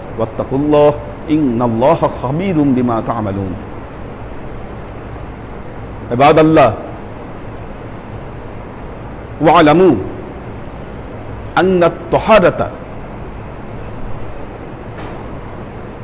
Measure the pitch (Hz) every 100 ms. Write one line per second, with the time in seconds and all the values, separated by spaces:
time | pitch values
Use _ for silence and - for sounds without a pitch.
0 | - - 113 - 107 135 147 147 147 147
1 | - - - 156 139 117 120 113 135 165
2 | 147 - 127 151 196 156 143 127 123 113
3 | 107 117 107 98 95 87 - - - -
4 | - - - - - - - - - -
5 | - - - - - - - - - -
6 | - 120 143 151 156 156 123 101 - -
7 | - - - - - - - - - -
8 | - - - - - - - - - -
9 | - - - - 156 170 151 160 185 110
10 | - - - - - - - - - -
11 | - - - - - - 185 180 165 -
12 | - 139 - 214 170 - 92 - - -
13 | - - - - - - - - - -
14 | - - - - - - - - - -
15 | - - - - - - - - - -